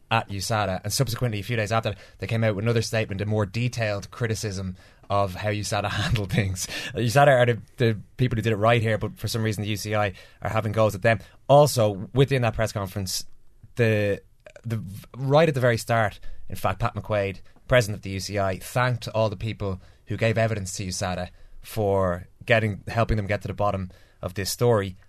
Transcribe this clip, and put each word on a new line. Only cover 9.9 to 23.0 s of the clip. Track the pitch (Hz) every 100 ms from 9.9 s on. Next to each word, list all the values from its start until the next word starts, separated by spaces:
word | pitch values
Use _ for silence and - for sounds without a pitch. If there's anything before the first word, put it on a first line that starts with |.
I | 107 104 - - -
are | -
having | 110 104
goes | 104 110
at | 101
them. | 113 107 - - -
Also, | 143 147 127 107 95 104
within | 127 131 135
that | 117
press | 113 107
conference, | 107 98 104 92 - - - - - - -
the, | 113 107 104 98 - _ - -
the, | 117 113 98 101 - 120
right | 135 143 165
at |
the | 127
very | 123 113
start, | - 117 104 - - - -
in | 92
fact, | 101 95
Pat | -
McQuaid, | 104 - 104 98 90 - - -
president | 127 104 101
of |
the | 95
U | 95
C | 92 101
I, | 98 92
thanked | - 123 127 117 -
all | 110 110
the | 98
people | 110 101 101 92 - - -
who | 101
gave | 113 110
evidence | 113 104 92 -
to | 95
usada | 90 92 90 90 - - -
for | - 113 101 98 92 87 90 - -
getting, | 113 110 98 -
helping | 117